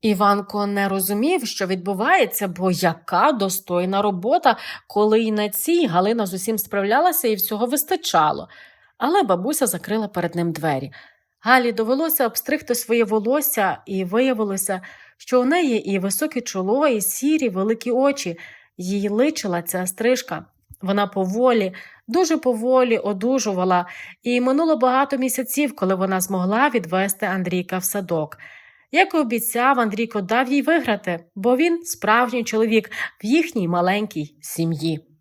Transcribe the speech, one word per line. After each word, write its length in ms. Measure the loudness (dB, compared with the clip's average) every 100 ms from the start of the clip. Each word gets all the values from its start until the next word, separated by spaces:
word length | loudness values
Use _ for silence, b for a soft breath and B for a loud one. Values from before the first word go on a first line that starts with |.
Іванко 640 | 0 2 4 2 0 -4 -2
не 220 | -2 -2
розумів, 580 | -2 -2 0 0 0 -2
що 200 | -6 -4
відбувається, 800 | -4 -4 -2 2 2 2 -2 -6
бо 240 | -2 0
яка 600 | 2 0 -2 -2 2 2
достойна 720 | 2 -2 -4 -4 -2 0 0
робота, 560 | 0 -2 0 4 4 2 B B _
коли 340 | 2 4 4
й 100 | 2
на 180 | 0 -2
цій 380 | -4 0 2 4
Галина 380 | 2 2 0 -2
з 80 |
усім 240 | -4 -4 -4
справлялася 720 | -2 -2 0 2 2 2 0
і 80 | -2
всього 300 | -2 -2 -2
вистачало. 840 | -2 -2 -2 0 2 2 0 -8 B B B B B
Але 260 | 0 2
бабуся 440 | 2 0 0 0 -2
закрила 400 | -2 -4 -4 -2
перед 280 | -4 -4 -2
ним 160 | -2
двері. 400 | -2 -2 -2 -4 B B B B B
Галі 300 | 2 4 4
довелося 540 | 0 0 0 0 0 0
обстригти 500 | -2 -4 -4 -2 -4
своє 280 | 0 0
волосся, 760 | 2 2 2 0 0 0 0 -2 -6
і 180 | -4
виявилося, 800 | -2 2 2 2 -2 -2 -4 -4 B B B B
що 240 | 0 2
у 40 | 4
неї 440 | 2 2 0 0
і 100 | -2
високе 420 | -2 -2 -2 -4
чоло, 460 | -6 -4 0 2 2
і 140 | 2
сірі 480 | -2 -4 0 0 0
великі 420 | -2 -2 -2 -2
очі. 480 | 0 2 0 -6 -10 B B B -10
Їй 320 | -4 -2 -2
личила 520 | 2 0 0 -4 -4
ця 260 | -4 -6 -6
стрижка. 580 | -2 0 0 -2 -10 -12 _ _ -12
Вона 260 | -2 0 0
поволі, 680 | -2 -2 2 4 4 0 -6 B B -4
дуже 300 | 0 2 2
поволі 600 | 0 0 2 4 4 2
одужувала, 880 | 0 -2 0 0 0 0 2 2 0 B B B
і 180 | -2 0
минуло 360 | 2 2 2 2
багато 400 | 4 2 2 0
місяців, 580 | -2 -2 -4 -2 -2 0
коли 200 | -2 0
вона 260 | 0 0
змогла 480 | -2 -2 0 2 2
відвести 560 | 0 -2 -2 -2 -2 -4
Андрійка 520 | -2 -2 -4 -4 -6
в 60 |
садок. 540 | -4 -6 -4 -4 -4 -8 B B B B B
Як 220 | 2 2
і 40 | 2
обіцяв, 640 | 0 -2 -2 0 2 2
Андрійко 420 | 0 0 -4 -4
дав 300 | -2 0 2
їй 100 | 0
виграти, 640 | 2 0 0 -4 -2 -8 -8 -4
бо 220 | 0 2
він 280 | 2 0 -4
справжній 580 | -6 2 2 2 -2
чоловік 480 | -2 0 2 2 0 B B B
в 20 | 0
їхній 420 | 2 2 -2 0
маленькій 680 | 0 2 0 -2 -6 -10 _
сім'ї. 580 | -14 -4 -2 -2 -4 -4 -8 _